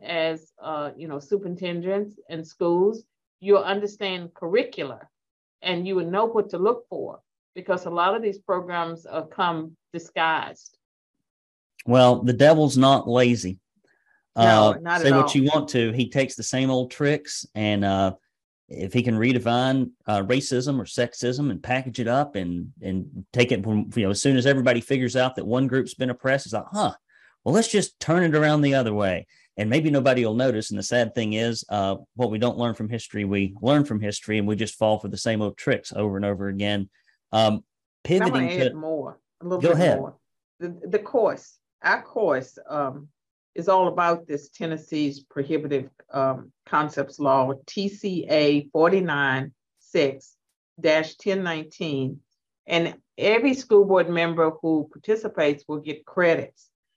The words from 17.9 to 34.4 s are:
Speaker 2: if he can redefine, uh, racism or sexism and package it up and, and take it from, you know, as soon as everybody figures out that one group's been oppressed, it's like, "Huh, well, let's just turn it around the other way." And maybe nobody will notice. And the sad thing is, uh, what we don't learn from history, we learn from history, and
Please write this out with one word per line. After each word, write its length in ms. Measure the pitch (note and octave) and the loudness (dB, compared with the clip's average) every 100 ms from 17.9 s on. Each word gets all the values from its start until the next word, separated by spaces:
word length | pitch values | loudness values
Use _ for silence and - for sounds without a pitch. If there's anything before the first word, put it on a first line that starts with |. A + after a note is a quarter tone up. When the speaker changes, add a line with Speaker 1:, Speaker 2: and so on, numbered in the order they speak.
| G2 F#2+ F#2+ _ _ _ _ - | 2 0 -2 _ _ _ _ -16
Speaker 2:
if 240 | C#2+ F#2 | -10 -4
he 100 | B2 | 0
can 120 | A#2+ | 2
redefine, 800 | A2 A#2+ B2 A2+ A#2+ C3 C3+ B2 - - | 2 2 2 0 0 0 0 -2 -6 -4
uh, 160 | G#2 | -2
racism 560 | G2 C3 - B2+ C3+ C3+ | 0 0 0 -2 -2 -4
or 60 | |
sexism 680 | F#2+ - A#2+ - B2 B2+ C#3+ | -4 -4 -4 -2 -4 -2 -2
and 120 | F#2+ | -4
package 360 | - C3 C3 A2+ | -4 -4 -4 -6
it 80 | A2+ | -2
up 280 | C3 D3 G2 | 0 -2 -4
and, 360 | F2 F2 F2 - | -6 -6 -8 -10
and 420 | F#2+ F#2 - F#2 - | -6 -6 -6 -12 -4
take 200 | B2 A#2+ | 0 2
it 120 | A2 | 0
from, 240 | G#2 G#2+ G#2 A#2 | 0 -2 -2 -2
you 80 | |
know, 60 | G2 | -2
as 100 | G2+ | 0
soon 160 | C#3 C3 | 2 2
as 100 | C3+ | 4
everybody 340 | C3+ B2+ A#2 | 2 2 0
figures 360 | - C3+ B2 B2+ | 0 -2 0 0
out 200 | B2+ A2+ | -2 -2
that 100 | F2 | -4
one 200 | B2 C3+ | 0 0
group's 280 | C3 B2 | 0 -4
been 160 | - B2+ | -4 -6
oppressed, 360 | B2 C3+ C3+ - | -4 -2 -2 -4
it's 60 | |
like, 140 | G#2+ - | -8 -6
"Huh, 220 | G#3 F3+ - _ _ _ _ | -4 -4 -4 _ _ _ _
well, 120 | - | 0
let's 140 | F#3+ A3+ | 2 2
just 300 | G#3 - - | 0 -2 -4
turn 240 | - F3 | 0 2
it 140 | E3+ D3+ | 4 4
around 240 | D3+ D3+ | 4 4
the 140 | C#3+ | 2
other 180 | C3+ A2+ | 2 0
way." 340 | G#2 G2 F2 - _ _ - | 0 -2 -2 -6 _ _ -6
And 140 | G#2+ | 0
maybe 200 | D3 D#3 | 0 2
nobody 340 | C#3+ C3 B2 | 2 2 2
will 100 | A2+ | 2
notice. 360 | A2+ C3 G#2+ - | 0 0 0 -4
And 80 | G2+ | -6
the 60 | |
sad 300 | - B2 A2+ | -2 0 0
thing 180 | A#2+ A2 | -2 -2
is, 320 | A2 A#2 A2+ - | -2 -2 -4 -4
uh, 260 | G#2 G2 G2 - | -2 -2 -4 -8
what 160 | A#2+ A#2+ | -4 -4
we 80 | A2 | 0
don't 200 | A#2+ - | -2 0
learn 160 | A#2+ | -4
from 160 | A2 A2 | -4 -8
history, 340 | A#2 - G#2 | -8 -8 -6
we 320 | G2 G2+ G2 G2 | -2 0 -2 -2
learn 220 | A#2 D3 | 2 2
from 160 | C#3+ G#2+ | 2 -2
history, 380 | G#2+ G#2 - | -4 -6 -4
and 80 | G#2+ | -2